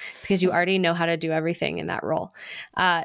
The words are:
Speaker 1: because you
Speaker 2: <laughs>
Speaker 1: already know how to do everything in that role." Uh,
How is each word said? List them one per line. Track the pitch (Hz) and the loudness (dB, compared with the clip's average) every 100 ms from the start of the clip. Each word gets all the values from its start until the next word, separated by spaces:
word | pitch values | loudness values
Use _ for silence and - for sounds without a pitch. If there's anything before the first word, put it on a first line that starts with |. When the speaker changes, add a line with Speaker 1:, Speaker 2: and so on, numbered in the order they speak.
| - - | -16 -14
Speaker 1:
because | - 196 | 0 2
you | 180 | 4
Speaker 2:
<laughs> | |
Speaker 1:
already | 165 180 190 | 2 2 4
know | 175 | 2
how | 170 170 | 2 0
to | 165 | 0
do | 165 | 0
everything | 160 160 170 - - | 0 0 -2 -2 -4
in | - | -4
that | - | -4
role." | - 160 - - - - - - | -2 -2 -4 -14 -16 -14 -10 0
Uh, | 185 170 | 2 2